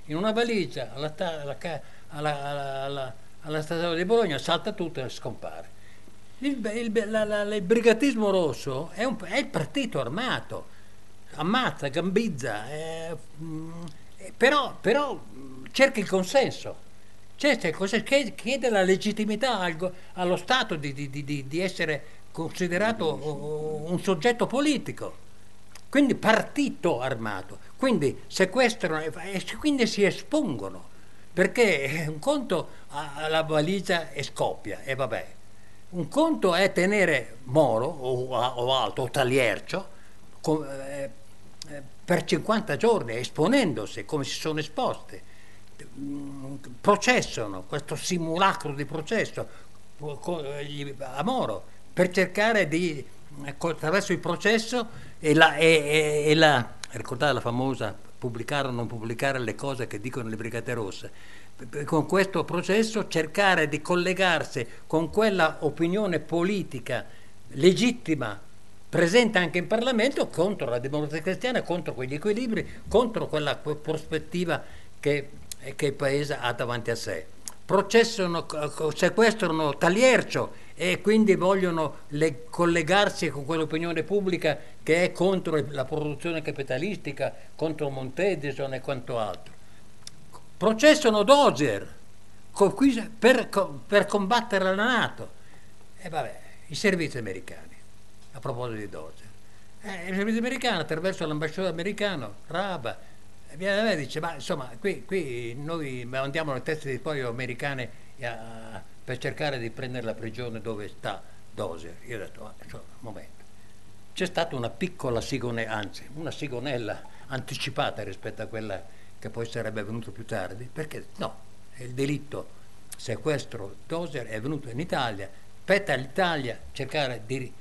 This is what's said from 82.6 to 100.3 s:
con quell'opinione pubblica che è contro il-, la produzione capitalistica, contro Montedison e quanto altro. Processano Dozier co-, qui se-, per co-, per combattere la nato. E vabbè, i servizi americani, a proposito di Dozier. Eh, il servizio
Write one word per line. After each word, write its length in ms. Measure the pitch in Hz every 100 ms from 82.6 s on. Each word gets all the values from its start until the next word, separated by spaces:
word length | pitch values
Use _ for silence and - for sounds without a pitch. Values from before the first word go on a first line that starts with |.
| 170 170 156 196 202 196 165
con 160 | 135 139
quell'opinione 580 | 160 156 160 170 165
pubblica 540 | 156 202 185 175 160 139 - -
che 220 | - 160
è 80 | 180
contro 460 | - 180 190 170 156
il-, 140 | 143
la 140 | 143 131
produzione 560 | 156 151 147 170 165
capitalistica, 920 | 156 143 135 131 185 185 - 139 131 - - -
contro 340 | 160 151 143
Montedison 840 | 135 131 147 196 175 143 131 135
e 80 | 135
quanto 380 | 147 131 - 120
altro. 340 | 104 - - - - - - - - - - - - -
Processano 640 | 202 220 302 302 247 214
Dozier 720 | 202 285 254 135 143 98 95 - - - - - -
co-, 220 | - 196
qui 180 | - 277
se-, 180 | 233 190 -
per 320 | 226 254 190
co-, 320 | 202 170 139 -
per 200 | 202 185
combattere 580 | 208 190 233 220 196
la 120 | 185 190
nato. 540 | 226 233 139 - 113 - - - - - - -
E 120 | 180
vabbè, 300 | 160 120 - - - -
i 80 | 151
servizi 420 | 208 180 160 135
americani, 580 | 104 92 - 85 - - - - - - -
a 80 | 127
proposito 400 | 131 120 123 110
di 100 | 101
Dozier. 380 | 85 80 - - - - - - -
Eh, 280 | 214 190 180
il 60 | 190
servizio 240 | 208